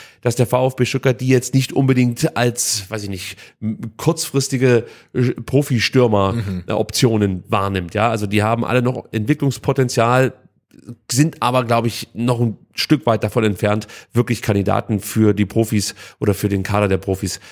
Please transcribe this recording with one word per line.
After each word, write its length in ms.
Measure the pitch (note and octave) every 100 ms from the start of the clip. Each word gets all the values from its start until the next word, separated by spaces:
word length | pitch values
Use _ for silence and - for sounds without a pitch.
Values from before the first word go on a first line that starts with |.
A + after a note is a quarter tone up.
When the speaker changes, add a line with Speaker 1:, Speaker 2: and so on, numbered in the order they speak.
| - _
Speaker 1:
dass 140 | B2 A#2
der 120 | A#2+
VfB 360 | B2+ C3 -
Stuttgart 380 | B2 C3+ C3+ A#2+
die 80 | B2+
jetzt 240 | C3 -
nicht 180 | C3+ B2+
unbedingt 640 | - C3+ B2+ B2 A#2 D#3 -
als, 540 | B2 A#2 - G#2 F#2+
weiß 140 | A2
ich 60 | G2+
nicht, 280 | F#2+ - - - _
m-, 160 | A2 G#2+ A#2 -
kurzfristige, 920 | - - - C#3 C3+ C3 B2+ A#2+ A#2 - _
äh, 80 | - B2 - A2+
Profistürmer, 880 | C3+ C#3+ A#2+ - C3 B2 G#2 G2
Speaker 2:
Mhm. 300 | A#2 G2 F#2 -
Speaker 1:
äh, 60 |
Optionen 720 | G#2 - - B2 A2 G2+ F#2 -
wahrnimmt, 460 | G#2+ G2 G2 E2+
ja. 160 | G2+ A2+
Also 180 | A2+ G#2
die 160 | G#2
haben 220 | G#2+ A#2 -
alle 160 | B2
noch 240 | B2 A#2+ -
Entwicklungspotenzial, 1200 | A2+ G#2+ D3 C#3 - - C3+ B2 - A2+ B2+ C3 - _ _ _ - - A#2 -
sind 320 | B2 D#3 -
aber, 220 | A#2+ B2+
glaub 220 | A#2+ A#2 A#2
ich, 240 | - -
noch 280 | - A#2+ A#2+
ein 160 | A#2 - _
Stück 320 | - - D3 -
weit 180 | A2
davon 220 | A2 B2 G#2+
entfernt, 420 | G2 G#2 G#2+ - - -
wirklich 300 | A#2+ A#2 A#2
Kandidaten 580 | - G2+ G2 G2 - G#2
für 340 | - A2+ G#2+
die 120 | G2 G2+
Profis 500 | A2+ A2 G#2+ - - - -
oder 140 | G#2
für 160 | F#2+ G2+
den 140 | F#2+
Kader 260 | F#2 G#2 G#2
der 80 | F#2
Profis 420 | G2 F#2 F#2 - -